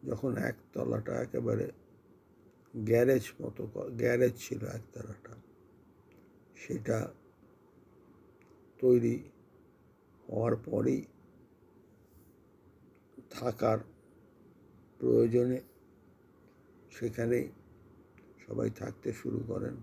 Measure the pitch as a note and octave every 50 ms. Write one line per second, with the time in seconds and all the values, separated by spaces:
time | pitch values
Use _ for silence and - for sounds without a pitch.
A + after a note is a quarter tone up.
0 | - C3+ B2 G#2+ - C3+ A#2 - - A#2 - - - _ - - B2+ B2 A2+ A2
1 | A2 A#2+ A#2+ B2 B2 A#2+ - C3 A#2+ A2+ A2 G#2+ - - - - - - - -
2 | _ - - - _ _ - _ - - _ _ - _ - A#2+ G#2+ G#2+ A2+ A#2
3 | A#2+ C3 C3 B2+ - - - - - A#2 A2 - - A2 - - - - B2 A#2
4 | A#2+ A#2+ A#2+ A#2+ B2+ B2 A#2 A#2 - - - - - - - A#2 - - - A#2+
5 | A2 G#2+ G#2 - - - - - - - - - - - - - - - - -
6 | - - - - - - - - - _ - - - - A#2+ A#2 G#2+ - A2+ A2
7 | - - - - - - - _ - - - - - - - - - - - -
8 | - - - - - - - - - - - - - - _ - - B2+ B2 B2
9 | A#2 A#2 A#2 C3+ - - - - - - _ - - - - _ - - _ _
10 | _ _ - - - - - G#2+ A2 A#2 A2+ - A2+ - - G#2+ A2+ B2 C3+ -
11 | - - - - - - - - - - - _ - - - - - _ - -
12 | - - - - - - - - - - _ _ _ - - _ - - - -
13 | _ _ _ - - - - - B2+ B2 A2+ - - A2 A2 G#2+ A2 - - -
14 | _ - - - _ - _ _ - - - - - - - - - - - -
15 | - B2+ A#2+ A#2 A#2 A#2 A2+ B2 B2 B2+ B2+ B2+ - - - - - - - -
16 | - - - _ _ - - - - - _ - - - - - - - - -
17 | - A#2 G#2+ - A#2 A#2 A#2+ A#2+ - - - - - - - - - - - -
18 | - - _ - - - - - - - A2 A2+ A#2 A2 A2 - - G#2 G#2+ -
19 | - - A2+ - - - - - - - - - - - - -